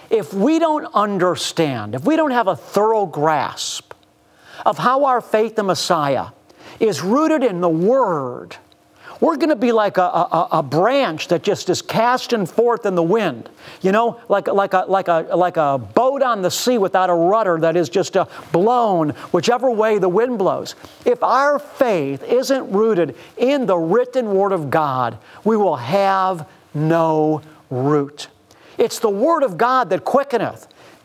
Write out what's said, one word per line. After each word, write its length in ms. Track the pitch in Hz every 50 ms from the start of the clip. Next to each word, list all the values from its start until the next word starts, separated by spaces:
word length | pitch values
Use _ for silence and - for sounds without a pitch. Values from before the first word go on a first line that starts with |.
| - -
if 240 | - 220 180 - 185
we 260 | 196 196 277 320 330
don't 280 | 330 320 311 302 - - -
understand, 1000 | 220 202 214 202 196 185 180 165 - - - - - 165 147 135 117 107 107 107
if 100 | 127 143
we 120 | 226 311
don't 140 | 320 320 294
have 180 | 254 240 233 190
a 80 | 175
thorough 480 | - - - - 196 208 220 226 220 202
grasp 880 | 170 - 147 143 160 156 143 117 - - - - - - - - _ - - _ _ _ _ _ _ _ _ _ - - - -
of 140 | - - 139
how 260 | 156 240 247 262 285
our 160 | 269 254 233
faith 380 | - - - 214 220 226 220 -
in 80 | 208
Messiah 640 | 190 175 139 - - 185 160 147 143 135 110 85 - - _ _ _ _ - - - - -
is 220 | - 220 185 123 151
rooted 420 | 185 220 277 311 320 311 311 254
in 160 | 240 185 170
the 80 | 180 175
Word, 880 | 160 160 175 202 254 269 254 202 170 151 135 123 123 - - 175 - - - _ _ _ _ _ _ _ - - - -
we're 160 | - 294 330
gonna 180 | 269 339 311 311
be 160 | 220 226 240
like 280 | 233 220 208 202 - 185
a, 40 | 180
a, 260 | 175 - 170 170 - -
a, 160 | 160 180 - - 160
a 40 | 160
branch 640 | 131 127 156 180 226 262 285 262 196 160 151 - -
that 160 | 175 165 -
just 260 | 196 190 - - -
is 100 | 180 -
casting 640 | - - - 190 226 240 247 247 - - 240 226 190
forth 400 | 156 - - 233 240 233 220 -
in 100 | 208 185
the 80 | 175 165
wind. 440 | 165 202 226 214 170 131 113 - - - - - - - -
You 120 | - 190 190
know, 260 | 214 233 233 - - - -
like, 200 | 202 202 160 -
like 260 | - 202 196 190 -
a, 100 | 185 180 -
like 180 | 185 190 180
a, 220 | 175 175 160 170 - 196
like 200 | 170 180 180 170
a 220 | 165 156 143 139 135
boat 460 | 117 95 - - 240 262 277 277 269
on 180 | 254 240 208 185
the 80 | 180
sea 260 | - - - 240 254
without 320 | 233 196 180 - 190 185 180
a 60 | 175
rudder 420 | 170 165 175 202 226 220 190 170 160
that 160 | 160 165 165
is 120 | 180 170 139
just, 280 | - 196 175 - -
uh, 80 | 190 165 - - - - -
blown 600 | - 160 185 220 247 247 240 214 190 170 160 147 135 - - -
whichever 400 | - 175 - - 240 240 233 269
way 280 | 240 208 214 220 214 208
the 100 | 185 185
wind 300 | 175 208 233 262 247 214
blows. 360 | 196 170 135 127 104 - - - - - - - -
If 180 | - 240 233 -
our 380 | 190 220 254 277 285 294 277
faith 640 | 285 - - - 269 240 208 170 143 135 139 135 -
isn't 480 | - - 247 262 - 269 269 - - -
rooted 420 | 196 220 226 214 175 170 143 - - - - -
in 300 | - 240 254 285 285 254
the 120 | 196 190 175
written 560 | 160 160 185 233 254 254 254 262 240 214 196
Word 160 | 190 196 196
of 200 | 196 180 156 135
God, 480 | 120 160 156 143 135 131 123 117 110 107 - - - - -
we 120 | 208 226
will 200 | 214 208 185 151
have 680 | 131 120 123 165 202 196 196 196 190 185 185 190 170 151 - - - - _ -
no 680 | 147 151 156 165 165 165 160 160 156 151 156 156 151 151 - - - _ _
root. 560 | 135 123 131 143 151 147 143 139 - - - - - _ _ _ - - - - -
It's 220 | - 240 226 - -
the 100 | - 220
Word 360 | 202 196 233 320 339 320 277
of 120 | 240 180
God 340 | 156 233 240 262 262 240 170
that 140 | 190 180 -
quickeneth. 600 | - - 269 277 277 - 226 175 127 - - - - _ - - - - - _